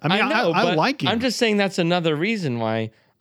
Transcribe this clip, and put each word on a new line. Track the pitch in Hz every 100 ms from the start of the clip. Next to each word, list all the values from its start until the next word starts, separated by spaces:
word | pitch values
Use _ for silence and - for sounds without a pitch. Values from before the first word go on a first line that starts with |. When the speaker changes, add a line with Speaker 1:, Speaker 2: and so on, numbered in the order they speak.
Speaker 1:
I | 151
mean, | 196 202
Speaker 2:
I |
know, | 220 196
Speaker 1:
I, | 170
I | 175
Speaker 2:
but | 180
Speaker 1:
like | 202 277
him. | 147
Speaker 2:
I'm | 226
just | 247 214
saying | 226 208
that's | 196 -
another | 170 180 165 147
reason | 190 226 156 120
why | 110 113 110 - _ _